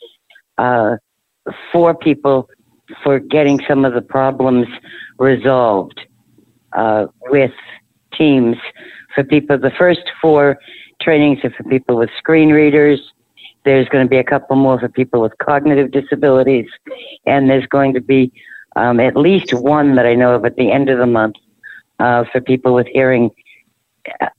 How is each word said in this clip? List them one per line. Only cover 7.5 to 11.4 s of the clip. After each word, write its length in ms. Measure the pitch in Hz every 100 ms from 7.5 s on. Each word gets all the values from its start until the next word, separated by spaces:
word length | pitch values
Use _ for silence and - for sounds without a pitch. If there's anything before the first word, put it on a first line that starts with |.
| - - - _ _ _
Teams 440 | - 156 135 117 113 - - - - -
for 100 | -
people. 320 | 135 151 143 135
The 120 | 131
first 320 | - 180 165 - -
four 380 | 160 151 143 135 - - - -
trainings 380 | - 156 147 135